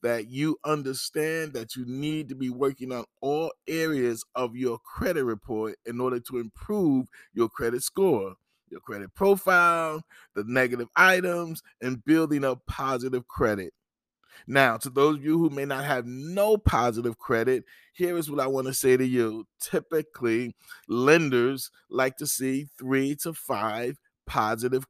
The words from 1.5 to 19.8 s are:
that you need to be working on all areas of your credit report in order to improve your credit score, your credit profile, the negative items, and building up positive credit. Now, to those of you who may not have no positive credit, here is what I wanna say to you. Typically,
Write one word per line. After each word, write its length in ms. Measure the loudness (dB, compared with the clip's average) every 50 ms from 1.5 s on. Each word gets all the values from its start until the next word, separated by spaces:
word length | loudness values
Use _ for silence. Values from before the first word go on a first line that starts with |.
| -8
that 220 | -10 -10 -10 -10
you 100 | -10 -8 -8
need 420 | -6 -6 -4 -4 -4 -4 -6 -8
to 60 | -8
be 160 | -6 -6 -6
working 400 | -2 0 0 0 0 _ -8 -8
on 140 | -8 -8 -10 _ _ _
all 300 | -4 -2 -2 0 -2 -4 -6 _ _ -6
areas 560 | -2 -2 0 0 0 0 0 0 0 -2 -8 _ _
of 200 | -4 -4 -4 -4
your 220 | -2 -2 -2 -4 -4
credit 440 | _ -16 -8 -4 -2 0 0 0 0
report 520 | -2 -2 -4 _ -6 -4 -4 -4 -4 -6 -10 _ -10
in 120 | -6 -2
order 200 | -2 0 -2 -2
to 180 | -6 -6 -6 -6
improve 720 | -6 -6 _ -16 -8 -4 0 2 4 4 4 4 2 -2 _ -20 -20 _ _
your 160 | 0 0 0
credit 320 | _ -2 -2 -2 -2 -2
score, 540 | -4 -4 _ 2 4 4 4 2 0 -4 -10 _ _ _ _ _ _ _
your 100 | -18 -18
credit 320 | _ -12 -12 -12 -12 -14 _
profile, 880 | 2 4 4 4 6 4 4 6 8 8 6 4 4 0 -2 -4 -6 -10 _ _ -20 -20 _ _
the 80 | -8 -6
negative 440 | 0 2 2 2 2 2 -4 -6 -4 _
items, 680 | 6 6 8 8 6 2 0 -2 -2 -2 -6 -8 -10 -12 _ _ _
and 240 | -4 -4 -4 -4 2
building 380 | 4 4 4 4 2 2 0 2
up 200 | 0 -2 -2 _ -10
positive 600 | -8 -4 -2 -2 -2 -2 -2 -2 -4 -4 -6 _
credit. 460 | -2 0 2 2 2 0 -4 -8 -12 _ _ _ _ _ _ _ _ _ _ _ -20 -20 -12 -2
Now, 300 | 2 4 4 4 2 0
to 120 | -6 -4
those 280 | 2 4 4 4 4 2
of 60 | 0
you 160 | 0 2 4
who 100 | 4 2
may 160 | 2 0 -4
not 200 | -4 -4 -4 -2
have 200 | -2 -2 -2 -2
no 520 | -6 -8 -10 -10 -6 0 0 4 4 4 4
positive 600 | 4 2 2 4 2 2 0 0 -2 -4 -4 _
credit, 460 | -2 0 0 2 4 2 2 0 -2 _ -20 -20 _ _ _
here 240 | -4 -2 -2 0 -2
is 120 | -4 -4
what 120 | -2 -2
I 60 | -2 0
wanna 260 | 0 -2 -2 -2 -4
say 240 | 0 4 6 6 6
to 80 | 4
you. 420 | 2 2 2 0 0 -2 -6 -12 _ _ _
Typically, 960 | -12 -4 -4 -4